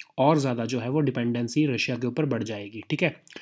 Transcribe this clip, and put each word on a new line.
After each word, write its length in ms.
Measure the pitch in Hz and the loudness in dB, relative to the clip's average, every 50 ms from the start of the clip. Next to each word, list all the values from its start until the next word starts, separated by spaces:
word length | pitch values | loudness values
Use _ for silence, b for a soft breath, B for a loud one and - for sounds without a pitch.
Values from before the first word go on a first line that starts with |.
| B B B - | B B B 4
और 200 | 131 143 165 151 | 4 6 6 6
ज़्यादा 260 | 139 135 123 117 117 | 4 2 0 -2 -2
जो 160 | 113 131 123 | -2 -2 -2
है 80 | 110 120 | -2 -2
वो 120 | 135 156 | 0 2
डिपेंडेंसी 640 | 151 135 127 131 120 120 120 120 120 117 - 147 156 | 2 2 0 0 0 0 0 0 -2 0 0 2 2
रशिया 300 | 147 127 113 - - 127 | 2 2 0 -2 -2 -2
के 100 | 120 123 | -2 -2
ऊपर 180 | 123 120 - 156 | -2 0 0 0
बढ़ 180 | 143 127 113 113 | 0 0 -2 -2
जाएगी, 400 | 113 110 104 104 101 107 110 - - | -4 -6 -8 -10 -10 -12 -14 -6 -4
ठीक 120 | - 151 180 | -2 0 0
है। 200 | 165 - - _ B B B | 0 0 -4 _ B B B